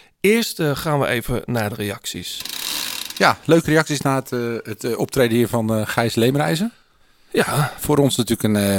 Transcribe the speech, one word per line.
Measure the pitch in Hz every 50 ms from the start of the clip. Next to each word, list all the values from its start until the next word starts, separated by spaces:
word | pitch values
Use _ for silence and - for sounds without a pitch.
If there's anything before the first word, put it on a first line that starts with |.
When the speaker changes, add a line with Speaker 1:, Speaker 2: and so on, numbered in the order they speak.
| - _ _ _
Speaker 1:
Eerst, | - 196 220 233 220 - - -
eh, | 165 147 135
gaan | - - 160 147 143
we | 127
even | - 123 117 - - 123 110 -
naar | - 123 117 107 104
de | 104
reacties. | 101 104 101 98 - - - - 92 87 - - - - - - - - - - - - - - - - - -
Speaker 2:
Ja, | - 196 147 113 - -
leuke | - 165 165 - 147
reacties | 156 160 156 - 147 135
na | - 139 135
het, | 135 123 -
eh, | 127 120 120 117 117 110
het, | - 110 104 - -
eh, | 123 110 -
optreden | - - - 139 123 117 113
hier | 120 120 -
van, | - 120 110 110 110
eh, | 110 110
Gijs | - - - 117 113 -
Leemreizen. | 117 113 127 139 143 151 160 165 156 208 233 - _ _ _ _ _ _ _ _ _ _ _
Speaker 1:
Ja. | - - - - - 139 147 123 - -
Speaker 2:
Voor | - - 147 139
ons | 143 127 -
natuurlijk | - 113 - 117 - - 107 107
een, | 104 101 98 98